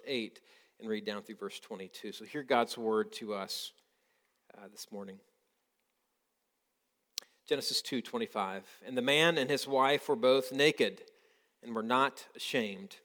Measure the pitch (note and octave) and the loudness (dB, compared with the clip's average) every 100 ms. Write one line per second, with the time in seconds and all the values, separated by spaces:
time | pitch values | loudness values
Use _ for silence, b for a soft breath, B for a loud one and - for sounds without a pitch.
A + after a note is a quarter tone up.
0 | C#3 B2+ G#2+ - _ b b b A2 G#2+ | -6 -4 -6 -10 _ b b b -6 -4
1 | G#2 G#2 G#2 G#2 G2 - - G2 F#2 - | -4 -8 -10 -10 -10 -10 -12 -12 -12 -12
2 | G#2+ - G#2+ D3 C3 A#2+ A2+ B2 A2 A2 | -12 -12 -10 -6 2 4 2 0 2 2
3 | G#2 - G#2 G2+ F#2+ - - - _ _ | 0 -4 -6 -6 -6 -8 -12 -16 _ _
4 | _ _ _ _ _ G#2 G2 G#2 - G2+ | _ _ _ _ _ -20 -20 -18 -14 -14
5 | G2 G2 _ _ _ _ _ _ _ _ | -14 -16 _ _ _ _ _ _ _ _
6 | _ _ _ _ _ _ _ _ _ _ | _ _ _ _ _ _ _ _ _ _
7 | _ - b b - C#3 - B2+ - B2+ | _ -20 b b -2 -2 -2 -4 -2 -4
8 | - A#2 A2 G#2+ F#2+ G2 - - G#2+ B2+ | -4 -6 -4 -4 -4 -6 -12 -18 -8 -2
9 | B2+ D3 E3 D#3+ B2+ C#3 C3+ C3+ C3+ C#3+ | 4 6 6 4 0 -2 0 4 4 4
10 | - B2 B2+ C3+ - C3+ D3+ D3 G#2+ F#2 | 0 2 4 4 2 4 4 4 0 -2
11 | - b b b b b A#2+ A2+ A2+ B2+ | -16 b b b b b -8 -4 2 4
12 | C3+ - - - - C3 G#2+ F#2+ G2 - | 2 0 -18 -12 -4 -2 -2 -6 -14 -18